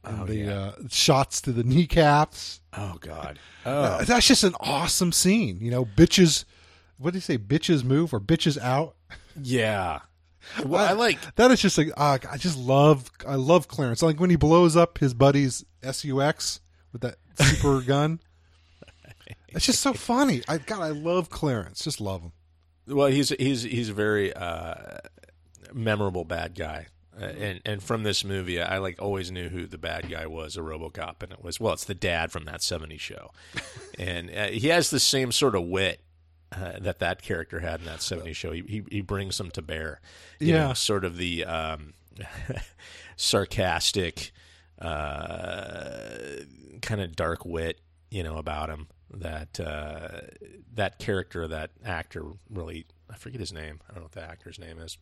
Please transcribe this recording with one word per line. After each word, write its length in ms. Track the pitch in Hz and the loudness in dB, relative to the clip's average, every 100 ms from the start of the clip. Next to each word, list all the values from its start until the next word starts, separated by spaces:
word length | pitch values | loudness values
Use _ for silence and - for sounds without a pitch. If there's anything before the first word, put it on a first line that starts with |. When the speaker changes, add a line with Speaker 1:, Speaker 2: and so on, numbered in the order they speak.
Speaker 1:
and 180 | - 107 | -8 -6
Speaker 2:
Oh, 40 | 104 | -4
Speaker 1:
the, 100 | 107 | -4
Speaker 2:
yeah. 160 | 101 101 | -2 -2
Speaker 1:
uh, 120 | 98 - 127 | -4 -8 -6
shots 520 | - - 135 135 - | 0 4 4 4 -2
to 100 | - | -2
the 120 | 120 | -2
kneecaps. 960 | 120 135 175 170 151 147 156 - - - _ | 2 4 4 6 6 6 4 -2 -14 -14 _
Speaker 2:
Oh, 240 | - 101 85 | -10 -10 -10
God. 400 | 78 80 73 76 - - 123 | -12 -10 -10 -12 -20 -12 -4
Speaker 1:
Uh, 320 | 139 135 92 | 0 2 2
Speaker 2:
Oh. 40 | |
Speaker 1:
that's 240 | - 240 - | 4 4 6
just 160 | 262 | 6
an 100 | 196 175 | 6 2
awesome 520 | - 143 165 - 180 | -2 0 0 2 2
scene. 480 | - 180 214 160 87 | 4 4 4 2 -2
You 100 | 113 | -2
know, 140 | 123 123 | 0 0
bitches, 580 | 98 170 - 175 147 - _ - _ _ _ | 8 8 10 6 6 -4 _ -20 _ _ _
what 140 | 139 | -6
do 60 | 185 | -4
you 40 | |
say? 160 | 175 135 | -2 -4
Bitches 460 | 101 147 - 160 | 2 0 4 2
move 300 | 123 135 170 | 4 2 2
or 60 | 117 | -2
bitches 380 | 98 165 170 143 | 2 2 4 0
out? 340 | 120 135 160 _ _ - - - | 0 0 0 _ _ -20 -18 -12
Speaker 2:
Yeah. 580 | 131 127 110 104 90 73 - _ _ _ - - 143 | -2 2 2 2 -2 -4 -10 _ _ _ -14 -6 0
Well, 180 | 175 202 | 2 2
I 60 | |
Speaker 1:
Uh, 40 | 202 | 4
Speaker 2:
like 380 | 233 156 - - | 2 0 -4 6
Speaker 1:
that 140 | 247 | 8
is 100 | 254 | 8
just 160 | 196 - | 6 4
like, 140 | 156 143 | 0 2
uh, 220 | 147 135 - | 2 2 0
I 80 | 143 | -4
just 200 | 180 143 | -4 -2
love, 520 | 123 135 147 147 127 _ - | 4 8 8 8 2 _ -4
I 100 | 139 | -2
love 340 | 131 175 143 | 6 4 4
Clarence. 320 | - 131 117 | -2 -2 2
Like 180 | 165 151 | 2 4
when 100 | 180 | 4
he 60 | 170 | 6
blows 400 | 151 165 175 160 | 8 8 8 8
up 220 | 170 - | 4 4
his 160 | 139 | 0
buddy's 500 | 120 139 139 135 - - _ | 6 6 6 2 -2 -12 _
S 220 | 127 135 | -10 -8
U 180 | 151 135 | -2 0
X 380 | 139 160 - - _ _ _ | 0 0 -4 -8 _ _ _
with 100 | 120 | -8
that 140 | - - _ - | -8 -8 _ 4
super 400 | 139 156 143 135 | 4 6 4 2
Speaker 2:
<laughs> 60 | 127 | 2
Speaker 1:
gun. 320 | 139 151 165 _ _ _ _ _ _ - _ - - - - _ | 2 2 -2 _ _ _ _ _ _ -20 _ -20 -20 -20 -20 _
It's 180 | 160 - | -2 2
just 140 | 240 | 2
so 140 | 277 | 2
funny. 480 | 254 - 240 277 139 120 | -2 0 4 4 2 0
I, 80 | 156 | -4
God, 240 | 135 202 | -4 -4
I 80 | 160 | -4
love 400 | 147 160 180 170 | -4 0 0 0
Clarence. 540 | - 151 120 87 - | -2 0 0 -4 -8
Just 180 | - - | -8 -6
love 200 | 101 95 | -6 -6
him. 80 | 85 - _ _ _ _ - | -10 -18 _ _ _ _ -4
Speaker 2:
Well, 200 | 139 139 | 2 4
he's, 220 | 135 135 | 4 2
he's, 340 | - 131 131 | 2 0 0
he's 240 | 117 117 113 | -2 -2 -2
a 40 | |
very, 400 | 101 107 107 95 | 0 2 2 0
uh, 640 | - 87 82 82 82 - - - _ - _ _ _ - | -2 -8 -8 -8 -12 -14 -18 -18 _ -20 _ _ _ -16
memorable 520 | 131 110 104 101 92 82 | -6 -2 0 0 -4 -6
bad 300 | 85 85 90 | -6 -6 -8
guy. 320 | 78 78 82 _ _ - | -10 -10 -14 _ _ -14
Uh, 120 | 98 | -14
Speaker 1:
Mm-hmm. 140 | - | -8
Speaker 2:
and, 180 | 104 90 - | -8 -8 -8
and 180 | 104 | -8
from 180 | 95 113 | -4 -4
this 220 | 107 95 98 | -2 -2 -2
movie, 340 | 98 90 87 | -4 -4 -4
I, 200 | 85 95 | -2 -2
like, 200 | 95 87 | -4 -6
always 320 | 101 98 90 | -4 -4 -6
knew 160 | 92 87 | -8 -8
who 200 | 90 82 | -8 -10
the 100 | 85 | -10
bad 320 | 82 82 82 | -8 -8 -8
guy 160 | 82 80 | -10 -10
was, 320 | 80 80 87 | -10 -10 -10
a 40 | |
RoboCop, 600 | 80 78 80 - 80 - | -10 -10 -12 -10 -12 -12
and 100 | 87 | -16
it 120 | 92 | -14
was, 160 | - - | -12 -4
well, 120 | 113 | -2
it's 100 | 78 - | -2 -6
the 80 | |
dad 380 | 95 98 85 82 | -4 -2 0 -2
from 140 | 87 76 | -6 -10
That 180 | 85 | -6
seventies 380 | - 85 78 78 | -6 -6 -8 -12
Show, 280 | - - - - - - - | -14 -14 -18 -20 -14 -14 -14
Speaker 1:
<laughs> 340 | - - - | -18 -18 -10
Speaker 2:
and, 320 | 90 87 87 85 | -6 -6 -8 -6
uh, 120 | 104 | -4
he 220 | 107 135 | -2 2
has 200 | 170 151 | 2 2
the 100 | 139 | 2
same 320 | - 135 127 | 2 2 0
sort 220 | - 139 101 | 2 2 2
of 60 | |
wit, 380 | 85 92 95 - _ _ _ _ _ | 0 0 0 -2 _ _ _ _ _
uh, 280 | - 90 95 | -12 -10 -8
that 180 | 98 90 | -8 -4
that 220 | 85 92 | -4 -4
character 380 | - 90 80 87 | -6 -6 -6 -8
had 220 | 82 82 | -8 -8
in 40 | 80 | -10
That 160 | 80 | -10
seventies 340 | - 95 - 78 | -8 -8 -8 -10
Show. 160 | 85 | -8
He, 120 | 82 - | -10 -8
he, 160 | 104 101 | -10 -8
he 120 | 101 | -8
brings 360 | 95 98 98 90 | -6 -6 -4 -8
them 140 | 92 | -8
to 100 | - | -10
bear, 400 | 76 78 78 - - - - - | -8 -8 -8 -12 -20 -20 -20 -2
you 140 | 156 160 | 2 4
Speaker 1:
Yeah. 140 | 147 | 2
Speaker 2:
know, 40 | |
sort 320 | 123 - 101 90 | -2 0 0 -2
of 120 | 87 | -4
the, 280 | 90 82 90 | -4 -4 -4
um, 480 | 82 80 78 76 - _ - | -4 -4 -8 -12 -20 _ -18
<laughs> 960 | - - - 127 - _ - - - - | -16 -12 -10 -8 -10 _ -20 -20 -20 -6
sarcastic, 1160 | - 110 95 - 92 82 - 104 85 - - _ - _ _ _ | 0 2 0 0 0 2 0 0 -2 -4 -14 _ -20 _ _ _
uh, 1600 | 82 76 73 73 82 85 90 90 - - 71 - 53 58 64 69 71 65 67 110 | -8 -6 -6 -6 -8 -10 -10 -10 -10 -12 -12 -12 -14 -14 -14 -14 -16 -20 -20 -12
kind 200 | - 104 | -6 -4
of 140 | 92 80 | -6 -4
dark 300 | 82 82 85 | -4 -4 -6
wit, 340 | 82 82 80 _ _ _ | -4 -4 -8 _ _ _
you 140 | 101 | -8
know, 140 | 80 80 | -8 -8
about 320 | 78 76 78 | -6 -6 -8
him. 180 | 78 78 _ _ - | -10 -16 _ _ -14
That, 440 | 85 78 80 - | -10 -10 -12 -10
uh, 640 | 82 76 76 78 85 - - - - - - | -10 -8 -10 -12 -14 -16 -18 -20 -20 -20 -16
that 240 | 110 98 - | -4 -4 -4
character, 500 | - 98 90 90 82 | -4 -4 -4 -8 -8
that 220 | 80 78 _ 113 | -8 -10 _ -8
actor, 380 | 85 82 85 80 98 _ | -8 -8 -12 -14 -16 _
really, 380 | 104 82 85 80 _ _ | -12 -10 -12 -16 _ _
I 40 | - | -20
forget 220 | 123 120 | -16 -12
his 140 | 92 | -12
name. 260 | 78 78 78 _ | -10 -14 -16 _
I 60 | |
don't 40 | 87 | -20
know 40 | 82 | -18
what 80 | |
the 100 | - | -16
actor's 340 | 80 85 - 85 | -16 -16 -20 -18
name 220 | 85 82 | -18 -16
is. 180 | 82 - | -16 -16